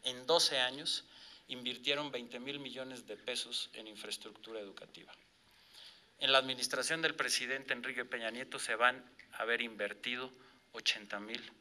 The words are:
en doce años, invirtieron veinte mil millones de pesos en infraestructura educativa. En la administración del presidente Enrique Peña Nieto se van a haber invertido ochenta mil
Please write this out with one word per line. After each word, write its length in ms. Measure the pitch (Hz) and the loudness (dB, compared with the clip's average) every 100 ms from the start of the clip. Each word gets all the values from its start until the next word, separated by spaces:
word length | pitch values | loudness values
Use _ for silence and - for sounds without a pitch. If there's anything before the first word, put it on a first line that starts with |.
en 200 | - 123 127 | -4 -6 4
doce 340 | 170 165 139 | 6 8 4
años, 440 | 127 131 170 - - - - - - | 2 0 -2 -2 -4 -20 -20 -20 -10
invirtieron 640 | 131 120 120 123 143 147 | -6 -4 -4 0 0 0
veinte 260 | 127 120 123 | -4 -8 -8
mil 220 | 127 143 | -8 -8
millones 480 | 135 131 131 127 107 | -8 -8 -8 -10 -12
de 80 | 104 | -10
pesos 540 | - 120 120 120 - | -4 -4 -4 -4 -6
en 160 | 113 110 | -10 -14
infraestructura 720 | 104 107 104 110 104 - 110 | -12 -8 -8 -10 -16 -10 -8
educativa. 520 | 101 95 - - - - - _ _ - - - - - - _ | -8 -12 -16 -18 -18 -20 -20 _ _ -20 -20 -20 -18 -20 -20 _
En 100 | 139 | 8
la 80 | 135 | 8
administración 640 | 131 127 123 135 123 160 | 8 0 0 0 0 2
del 140 | 160 - | 2 2
presidente 560 | 127 - 127 135 135 | 2 2 0 -2 -2
Enrique 320 | 127 127 127 | -2 -2 -4
Peña 260 | 123 123 113 | -4 -2 -4
Nieto 300 | 117 127 139 | -4 -8 -6
se 160 | - 113 | -2 6
van 280 | 120 131 127 - - | 6 6 -6 -20 -16
a 60 | - | -4
haber 240 | 113 117 | 2 2
invertido 720 | 120 107 104 104 - 127 131 - - - _ | 0 -2 -2 -2 -4 -4 -6 -12 -20 -20 _
ochenta 480 | 113 - 113 104 104 | -4 0 0 -2 -8
mil 240 | 107 113 - - | -4 -6 -8 -18